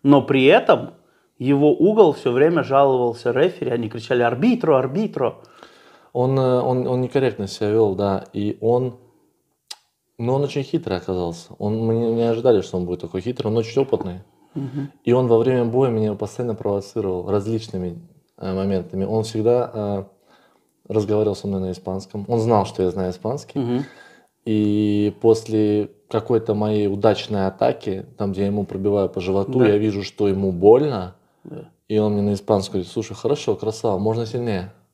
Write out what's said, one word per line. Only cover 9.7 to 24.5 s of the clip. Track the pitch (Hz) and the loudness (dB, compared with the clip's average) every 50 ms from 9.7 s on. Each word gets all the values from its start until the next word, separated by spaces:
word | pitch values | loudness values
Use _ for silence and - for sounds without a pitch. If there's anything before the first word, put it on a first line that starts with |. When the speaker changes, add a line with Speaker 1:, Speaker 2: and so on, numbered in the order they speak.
| - _ _ _ _ _ _ _ _ - | -20 _ _ _ _ _ _ _ _ -6
Speaker 2:
но | 117 120 131 | -2 -2 0
он | 139 143 | 0 -2
очень | 135 - 147 135 | -2 -4 -6 -4
хитрый | - - 165 170 - 92 90 | -2 -4 -4 -2 -4 -6 -4
оказался. | - - 95 90 87 85 85 85 - - - _ | -4 -4 -4 -4 -4 -4 -6 -10 -16 -20 -12 _
Он, | 101 104 110 113 | -4 -4 -2 -2
мы | 113 113 113 | 0 0 0
не, | 113 117 113 | 0 0 0
не | 113 117 117 117 | 0 0 0 0
ожидали, | 113 113 120 131 113 98 | 0 2 4 4 4 4
что | 92 - - | 2 -2 -6
он | 92 90 | -6 -4
будет | 87 90 90 | -4 -6 -8
такой | - 85 - 95 | -8 -8 -8 -6
хитрый, | 92 117 123 - - 107 | -6 -6 -6 -4 -4 -2
он | 107 | -2
очень | 117 110 113 - 135 | -2 -2 -2 -2 -2
опытный. | 135 135 120 95 - 95 87 92 - _ _ _ _ _ _ | 0 0 0 -2 -2 -8 -10 -12 -14 _ _ _ _ _ _
Speaker 1:
Мгм. | 151 139 127 127 143 139 143 _ _ _ | -10 -10 -8 -8 -8 -8 -8 _ _ _
Speaker 2:
И | 117 120 | 2 2
он | 127 127 120 | 2 4 4
во | 117 113 | 4 4
время | 117 131 127 123 120 | 4 2 2 0 0
боя | 117 113 127 135 127 | 0 2 2 2 2
меня | 117 110 107 107 | 0 0 -2 -2
постоянно | 104 98 107 101 - - 123 120 107 | -2 -4 -8 -8 -6 -6 -6 -6 -6
провоцировал | - - 104 101 98 95 - - 113 101 95 92 90 90 95 | -4 -2 -2 -2 -2 -4 -6 -6 -4 -4 -2 -4 -4 -2 -2
различными, | 98 104 98 110 113 113 113 - - 92 90 90 85 85 85 - _ _ _ _ _ - | -2 -2 0 -2 -6 -6 -6 -8 -8 -8 -6 -8 -8 -12 -18 -20 _ _ _ _ _ -12
э, | - 95 92 | -8 -6 -4
моментами. | 95 95 98 98 92 90 - - 95 98 | -2 -2 -2 -2 -2 -4 -6 -6 -6 -4
Он | 98 110 113 110 | -2 -2 -2 -4
всегда, | 110 - 107 107 117 120 123 120 - - | -2 -4 -2 2 2 2 2 0 -2 -6
э, | 110 104 101 101 98 95 - _ _ _ _ _ _ _ _ _ _ _ _ _ _ _ - | -6 -4 -4 -4 -6 -6 -10 _ _ _ _ _ _ _ _ _ _ _ _ _ _ _ -4
разговаривал | 104 110 104 101 107 107 107 104 98 | -2 -2 0 0 0 0 0 0 -2
со | - - 101 | -4 -6 -4
мной | 98 95 | -4 -4
на | 95 92 | -4 -6
испанском. | 90 90 - 95 92 95 95 - - 104 101 117 | -6 -8 -8 -8 -8 -8 -10 -10 -12 -12 -6 -2
Он | 120 113 | -2 0
знал, | 110 117 113 104 95 | 2 4 2 2 2
что | 104 - - | 0 -2 -2
я | 95 90 | -2 0
знаю | 85 98 92 92 | 0 -2 -4 -4
испанский. | 90 - - 107 131 147 - - - 143 | -6 -6 -6 -6 -6 -6 -10 -8 -6 -6
Speaker 1:
Мгм. | 127 120 120 131 143 - - - - - - _ _ _ _ _ _ | -4 -2 -4 -4 -6 -8 -14 -20 -20 -20 -20 _ _ _ _ _ _
Speaker 2:
И | 113 | -2